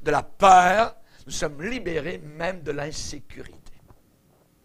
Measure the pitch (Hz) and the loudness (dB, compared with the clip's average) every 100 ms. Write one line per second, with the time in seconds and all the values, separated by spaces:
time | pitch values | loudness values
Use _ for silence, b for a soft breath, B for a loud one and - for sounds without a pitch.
0 | 156 143 - - 196 185 180 196 226 - | -2 0 -2 4 8 8 8 4 0 -4
1 | - b b - 165 143 180 247 175 160 | -20 b b -6 -6 -6 -10 -8 -6 -6
2 | 147 185 156 151 165 185 143 143 147 156 | -6 -10 -14 -10 -8 -8 -8 -8 -8 -8
3 | - 147 - - 131 - - - - - | -10 -12 -14 -18 -18 -20 -20 -20 -20 -20
4 | _ _ _ _ _ _ | _ _ _ _ _ _